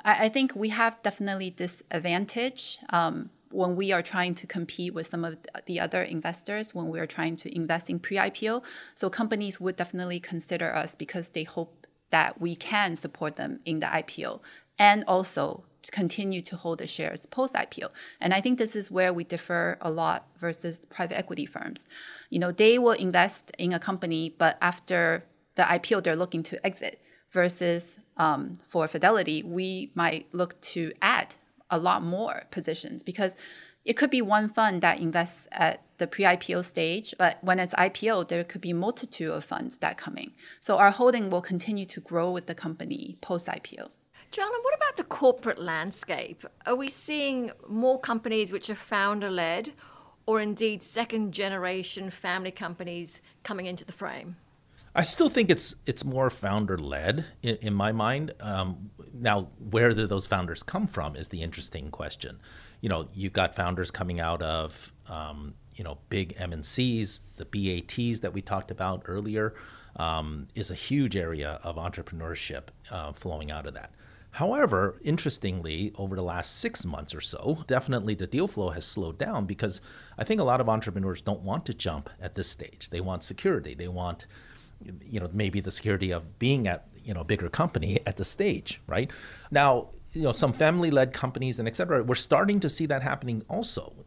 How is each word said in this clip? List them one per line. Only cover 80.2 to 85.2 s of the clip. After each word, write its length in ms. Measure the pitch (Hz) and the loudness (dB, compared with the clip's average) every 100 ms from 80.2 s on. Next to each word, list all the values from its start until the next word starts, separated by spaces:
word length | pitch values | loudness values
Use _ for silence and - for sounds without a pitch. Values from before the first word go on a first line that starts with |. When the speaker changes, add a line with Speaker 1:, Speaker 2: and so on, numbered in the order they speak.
Speaker 3:
think 180 | - 220 | -2 2
a 20 | |
lot 180 | 131 131 | 4 4
of 80 | 113 | 4
entrepreneurs 520 | 110 110 98 95 87 | 2 0 -2 -2 -2
don't 200 | - 101 | -4 -4
want 240 | 98 135 - | -2 -4 -4
to 60 | |
jump 360 | - - 73 69 - | -4 -4 -4 -8 -12
at 160 | 90 - | -10 -6
this 120 | - | -6
stage. 420 | - - - - | -6 -12 -12 -8
They 120 | 87 | -4
want 220 | 92 90 | -4 -4
security. 500 | - 95 196 156 - | -6 -2 0 0 -2
They 140 | 67 87 | -8 -6
want, 400 | 90 87 - - - - - - - 92 87 | -4 -4 -6 -12 -20 -20 -20 -20 -20 -16 -16
you 160 | - | -6
know, 100 | 110 | -4